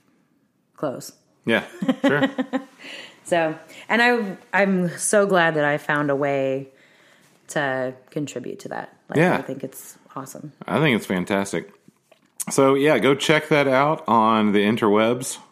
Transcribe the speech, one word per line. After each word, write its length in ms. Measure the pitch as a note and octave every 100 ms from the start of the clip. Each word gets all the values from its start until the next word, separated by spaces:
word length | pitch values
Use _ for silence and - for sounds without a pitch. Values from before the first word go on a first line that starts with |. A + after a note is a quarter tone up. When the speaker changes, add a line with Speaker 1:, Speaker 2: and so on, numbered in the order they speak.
| _ _ _ _ _ _ _ -
Speaker 1:
close. 340 | D3 B2 - - _ _ A2+
Speaker 2:
Yeah, 180 | A2 - - C4 - C4+
sure. 180 | C#3+ C4+
Speaker 1:
<laughs> 0 | B3+ B3+ C4 - - - - - - -
So, 300 | E3+ D#3+ D#3 - - -
and 140 | A3
I, 360 | A#3+ A#3+ G3 - -
I'm 360 | F#3 G3 F#3 F3 D3
so 300 | - G#3 G3+
glad 260 | F#3 E3
that 100 | D#3
I 140 | D3 D3
found 320 | - D3 D3
a 60 | C#3
way 540 | C#3+ C#3 C3+ C3+ C3+ _ _ _ _ _ _ _ -
to 440 | D#3+ C#3 C3 B2+ B2+ _
contribute 520 | D#3 C#3+ B2 - -
to 80 | -
that. 260 | - - _ -
Like, 100 | -
Speaker 2:
Yeah. 180 | F3 A2+
Speaker 1:
I 60 |
think 200 | - C3
it's 360 | C3 - - - _ C3+
awesome. 360 | C#3 - D3+ - -
Speaker 2:
I 120 | G#2+
think 160 | D3+ A2
it's 100 | -
fantastic. 640 | F#2 F2+ G2 G2 E2 - _ _ _ _ _ _ - -
So, 240 | - C3+
yeah, 240 | C#3 D3 A#2+
go 160 | C3
check 360 | C#3+ - D3+ -
that 180 | D3+ C#3
out 360 | C3 D3 D#3 -
on 440 | A2+ A2 A2 G#2+
the 100 | G2+
interwebs. 760 | G2+ A2+ A2 G#2 A2 B2 C3 - -